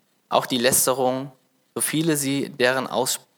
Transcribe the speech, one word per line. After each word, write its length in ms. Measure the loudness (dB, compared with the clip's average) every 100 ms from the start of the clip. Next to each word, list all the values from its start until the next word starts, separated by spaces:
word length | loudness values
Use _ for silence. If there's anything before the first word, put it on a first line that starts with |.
| _ _ _
auch 180 | 0 0
die 120 | 0
Lästerung, 760 | 2 2 2 0 0 -2 -8 -14 _ _ _
so 60 | -6
viele 360 | -2 0 0 0
sie 340 | 0 -2 -4
deren 360 | 0 2 2 -2
aus-, 340 | -2 -2 -4 -8